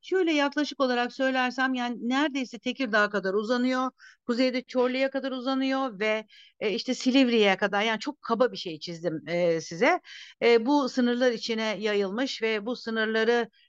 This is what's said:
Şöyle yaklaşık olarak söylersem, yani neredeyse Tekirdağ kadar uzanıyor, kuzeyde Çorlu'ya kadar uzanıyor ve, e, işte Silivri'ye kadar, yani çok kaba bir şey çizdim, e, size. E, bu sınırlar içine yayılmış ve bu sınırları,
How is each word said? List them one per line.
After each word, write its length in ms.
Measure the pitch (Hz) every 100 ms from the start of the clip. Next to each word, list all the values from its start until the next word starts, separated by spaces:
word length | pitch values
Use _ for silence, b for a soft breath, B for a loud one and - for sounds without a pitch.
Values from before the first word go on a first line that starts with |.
Şöyle 320 | - 370 339
yaklaşık 460 | 302 285 285 294 -
olarak 340 | 269 247 240
söylersem, 600 | 247 262 262 254 247 262
yani 240 | 254 240 240
neredeyse 580 | 233 262 302 269 247 214
Tekirdağ 500 | 254 247 262 214 208
kadar 240 | 208 190
uzanıyor, 580 | 196 214 247 254 254 254 _ B B -
kuzeyde 340 | 233 262 247
Çorlu'ya 480 | 247 254 247 247 269
kadar 220 | 269 262
uzanıyor 680 | 254 247 269 262 269 269 190
ve, 260 | 214 220 220 B B B
e, 120 | 220
işte 220 | 226 -
Silivri'ye 640 | 247 254 247 254 233 208 190
kadar, 260 | 202 202
yani 160 | 220 220
çok 220 | 285 285
kaba 300 | - 233 247
bir 60 | 190
şey 220 | 185 156
çizdim, 480 | - 170 170 156 147
e, 340 | 175 175 165
size. 400 | 151 165 247 349 B B B B
E, 240 | 233 233 226
bu 240 | 294 254
sınırlar 420 | - 240 240 254
içine 460 | 220 - 226 220 202
yayılmış 600 | 214 208 196 208 269 -
ve 240 | 220 214 202
bu 100 | 240
sınırları, 760 | - 226 220 220 220 240 226 b